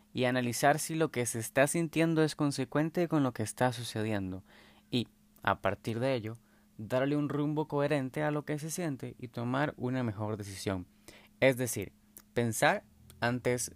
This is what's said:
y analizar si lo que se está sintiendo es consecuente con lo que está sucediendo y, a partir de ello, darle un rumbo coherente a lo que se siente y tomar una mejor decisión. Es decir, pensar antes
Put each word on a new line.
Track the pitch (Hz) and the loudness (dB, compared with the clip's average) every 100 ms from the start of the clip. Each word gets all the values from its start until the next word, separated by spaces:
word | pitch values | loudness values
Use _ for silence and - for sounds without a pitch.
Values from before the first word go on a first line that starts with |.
| _ | _
y | - 123 | -2 0
analizar | 127 123 117 147 151 | 2 0 2 4 4
si | - | 2
lo | 160 160 | 0 0
que | 120 120 | 0 -2
se | 120 | -2
está | 110 - 143 | -2 4 4
sintiendo | 170 165 156 165 160 | 4 0 2 2 4
es | 156 - | 2 2
consecuente | 147 139 127 147 160 180 170 | -2 0 -2 0 0 0 2
con | 160 | 2
lo | 135 | 2
que | - | 0
está | 107 - 127 | -4 0 0
sucediendo | 117 117 110 107 107 92 92 - - - - _ | 0 -6 -4 -2 -2 -2 -6 -12 -20 -20 -20 _
y, | 127 110 _ _ - | -2 -2 _ _ -4
a | - 98 | 0 2
partir | 98 98 - 113 | 0 -2 -4 -2
de | 131 | 0
ello, | 131 107 117 _ _ _ - | -2 -4 -10 _ _ _ -14
darle | 110 127 139 147 | -4 0 2 0
un | 147 | 0
rumbo | 147 147 151 156 | 0 0 -2 -2
coherente | 147 143 147 131 151 | 0 2 2 -2 -2
a | 151 | -2
lo | 147 | -2
que | 143 147 | -2 -6
se | 156 | -6
siente | 151 170 135 127 117 | -4 -4 -4 -8 -12
y | 123 | -12
tomar | - 120 131 147 - | -6 -2 0 -2 -2
una | 123 131 | -4 -2
mejor | 120 98 107 107 | -2 -2 -4 -4
decisión. | 101 95 - 95 90 _ - - - - | -6 -6 -2 -2 -4 _ -20 -20 -18 2
Es | 131 123 | 2 4
decir, | 123 - 95 - _ - - | 0 -4 -8 -12 _ -20 -8
pensar | - 120 107 147 202 - - - - | -2 0 2 2 2 -4 -20 -20 -4
antes | 117 123 127 123 - | -2 0 0 0 -2